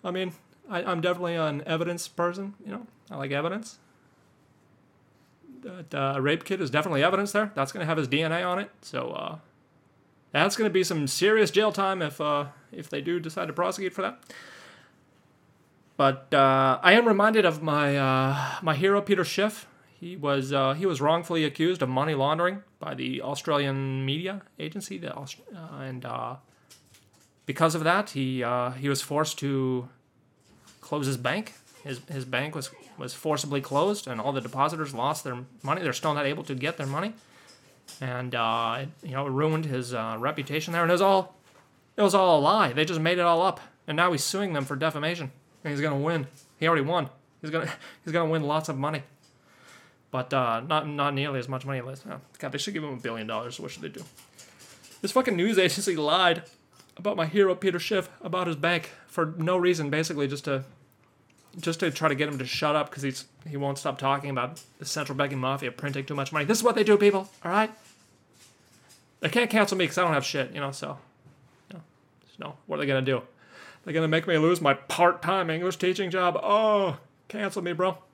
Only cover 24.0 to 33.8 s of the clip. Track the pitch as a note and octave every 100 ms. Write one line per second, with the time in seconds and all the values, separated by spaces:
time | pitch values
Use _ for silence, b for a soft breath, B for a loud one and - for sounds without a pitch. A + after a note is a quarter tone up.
24 | C3+ D3 F#3 G3 - _ D#3 F3+ G3 F#3+
25 | E3+ - C3+ - - F#3+ D#3+ C#3 C3+ B2+
26 | B2 A#2+ A#2+ C3+ _ b b b b b
27 | _ _ _ _ - C3+ E3 D#3+ D#3 F#3
28 | G#3 C#3 C3 C3 A#2+ B2 B2 B2+ C#3 C#3
29 | - D3 D#3 - C#3+ C3+ C3 B2+ B2 _
30 | _ _ _ _ _ _ - - - D3+
31 | C3+ B2+ B2 E3+ A3 - _ - D3 B2+
32 | - C3+ B2+ B2+ D3 D#3 C3+ - - -
33 | B2+ - D#3 D3 C#3+ C#3 C3+ C#3